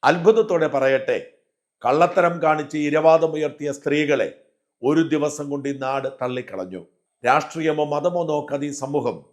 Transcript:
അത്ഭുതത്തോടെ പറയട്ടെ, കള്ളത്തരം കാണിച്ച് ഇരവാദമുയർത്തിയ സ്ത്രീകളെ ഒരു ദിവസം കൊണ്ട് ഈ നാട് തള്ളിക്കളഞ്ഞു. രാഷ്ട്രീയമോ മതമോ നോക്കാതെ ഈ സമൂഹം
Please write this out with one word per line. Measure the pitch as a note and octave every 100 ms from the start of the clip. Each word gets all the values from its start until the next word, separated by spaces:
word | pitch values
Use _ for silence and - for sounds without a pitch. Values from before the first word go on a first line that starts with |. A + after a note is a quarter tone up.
| C3
അത്ഭുതത്തോടെ | F3 E3+ A3+ G#3+ F3 D#3
പറയട്ടെ, | C#3+ C3+ C3+ C3 A2 - _ _ _ _ _
കള്ളത്തരം | A#2+ C#3+ F3 F#3 F3 E3+
കാണിച്ച് | D#3+ D#3 C#3+ D#3 D3
ഇരവാദമുയർത്തിയ | D3+ D#3+ D#3+ D#3+ D#3 D3+ D3 C#3+ C#3+
സ്ത്രീകളെ | D#3+ D3 D3+ C#3 G2+ - _ _ _ _
ഒരു | A#2+ D3+ D#3+
ദിവസം | D3+ D3 D3 C#3+
കൊണ്ട് | C#3+ C#3
ഈ | C#3
നാട് | C3 C#3 C3 -
തള്ളിക്കളഞ്ഞു. | B2+ B2+ B2 F#2+ F#2 F#2 - _ _ _ A#2
രാഷ്ട്രീയമോ | C#3+ D3+ E3 D#3 D3+ D3
മതമോ | E3 F3 F3 E3
നോക്കാതെ | D3 D3 C#3 D3
ഈ | C#3+
സമൂഹം | C#3 D3 A#2+ E2+ -